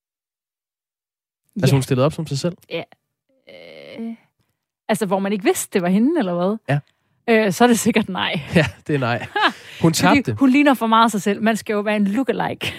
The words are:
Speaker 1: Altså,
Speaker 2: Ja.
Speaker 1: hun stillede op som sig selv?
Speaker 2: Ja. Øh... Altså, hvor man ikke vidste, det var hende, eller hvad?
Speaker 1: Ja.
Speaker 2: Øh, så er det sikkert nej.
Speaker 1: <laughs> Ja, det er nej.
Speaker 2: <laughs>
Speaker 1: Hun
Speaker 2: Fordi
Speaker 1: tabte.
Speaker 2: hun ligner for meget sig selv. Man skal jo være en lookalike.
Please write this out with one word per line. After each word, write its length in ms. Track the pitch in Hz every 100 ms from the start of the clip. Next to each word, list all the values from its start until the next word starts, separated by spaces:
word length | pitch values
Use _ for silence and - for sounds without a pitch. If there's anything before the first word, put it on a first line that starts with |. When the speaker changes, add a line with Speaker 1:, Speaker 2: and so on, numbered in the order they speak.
| _ _ _ _ _ _ _ _ _ _ _ _ _ _ _ -
Speaker 1:
Altså, 180 | 165
Speaker 2:
Ja. 20 | 135
Speaker 1:
hun 60 |
stillede 240 | 127 127 143
op 60 |
som 140 | 156 156
sig 120 | 139
selv? 160 | 175 175 _
Speaker 2:
Ja. 120 | 165 - _ _ _ _ 262 _
Øh... 680 | - 85 78 71 - 226 226 _ _ _ _ _ _ -
Altså, 180 | 220 202
hvor 120 | 190
man 140 | 196
ikke 120 | 208
vidste, 260 | 220 370 -
det 80 | 202
var 60 | 175
hende, 300 | 190 247 339
eller 160 | 190
hvad? 220 | 175 185 220 -
Speaker 1:
Ja. 100 | 143 - _ _ _ - 220 214
Speaker 2:
Øh, 60 |
så 120 | 170
er 40 | 247
det 100 | 233
sikkert 300 | 220 - 208
nej. 320 | 180 104 185 -
Speaker 1:
<laughs> 100 | 175
Ja, 100 | 147 - -
det 80 |
er 40 | 147
nej. 280 | 120 120 - 415 370
Speaker 2:
<laughs> 300 | - - -
Speaker 1:
Hun 120 | 170
Speaker 2:
Fordi 200 | - 175 269
Speaker 1:
tabte. 180 | 175 107
Speaker 2:
hun 120 | 269
ligner 240 | 262 294
for 120 | 254 226
meget 240 | 226 226
sig 120 | 220
selv. 200 | 208 202
Man 140 | 220 220
skal 180 | -
jo 60 | 208
være 160 | 208 214
en 80 |
lookalike. 680 | 196 214 269 - - - -